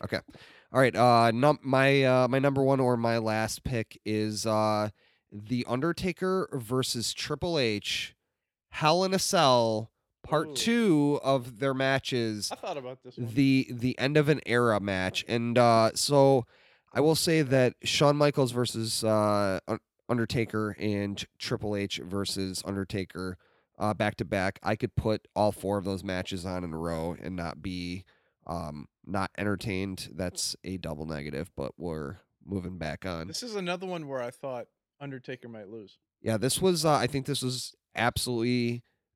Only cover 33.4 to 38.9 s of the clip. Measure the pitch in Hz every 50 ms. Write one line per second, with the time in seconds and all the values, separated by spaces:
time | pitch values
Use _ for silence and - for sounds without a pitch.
33.4 | 247 240 214 202 185 175 180 175 190 185 180 170 156 139 135 127 120 120 - _
34.4 | - 135 127 120 110 - _ _ _ _ _ _ 143 143 135 127 131 - 131 -
35.4 | - 117 113 107 104 92 113 113 101 95 _ _ _ _ _ _ - - 139 98
36.4 | 113 135 - - 185 190 180 156 156 160 147 113 120 123 143 139 135 147 139 -
37.4 | 131 127 127 120 - - - _ _ _ - - 113 120 - - - 127 123 113
38.4 | 113 123 123 123 120 120 120 120 - _